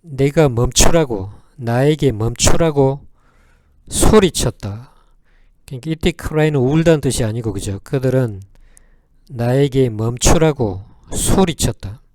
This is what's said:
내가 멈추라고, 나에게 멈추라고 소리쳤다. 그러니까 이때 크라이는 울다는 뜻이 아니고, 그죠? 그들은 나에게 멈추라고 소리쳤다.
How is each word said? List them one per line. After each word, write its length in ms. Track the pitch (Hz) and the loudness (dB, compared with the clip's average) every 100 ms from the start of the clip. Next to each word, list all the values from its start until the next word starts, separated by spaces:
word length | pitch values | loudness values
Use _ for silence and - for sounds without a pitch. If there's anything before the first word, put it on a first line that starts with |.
내가 480 | 170 135 139 147 151 | -14 -2 0 2 2
멈추라고, 800 | 117 120 - - 165 156 107 95 - _ - | 2 -2 4 6 6 0 -4 -10 -16 _ -12
나에게 560 | 117 120 143 156 139 | -4 0 2 2 0
멈추라고 920 | 107 113 120 - - 165 143 135 139 - _ _ _ _ _ _ _ - | 0 -4 0 4 4 4 2 0 0 -12 _ _ _ _ _ _ _ -10
소리쳤다. 1040 | - - 214 190 - - - 104 107 123 _ _ _ _ _ _ _ - | 0 4 6 4 0 -4 -6 -12 -12 -16 _ _ _ _ _ _ _ -18
그러니까 240 | 131 160 | -12 -8
이때 200 | 160 190 | -6 -8
크라이는 460 | - - 156 151 147 | -10 -6 -2 0 0
울다는 440 | 123 160 165 156 | 0 2 2 2
뜻이 220 | 139 113 | 0 -2
아니고, 280 | 113 113 113 | -4 -4 -6
그죠? 280 | 95 101 98 | -8 -8 -10
그들은 580 | - 139 131 131 123 98 98 - - _ _ _ _ _ _ | -6 -4 -2 -2 -2 -8 -18 -20 -20 _ _ _ _ _ _
나에게 600 | 120 120 131 143 131 127 | -6 -2 0 0 0 0
멈추라고 920 | 107 113 127 - 170 160 135 113 92 101 - - | -2 -6 0 2 4 2 0 -4 -6 -14 -20 -12
소리쳤다. 880 | - - - 185 - - - 95 110 _ | -6 0 2 0 -2 -6 -6 -12 -16 _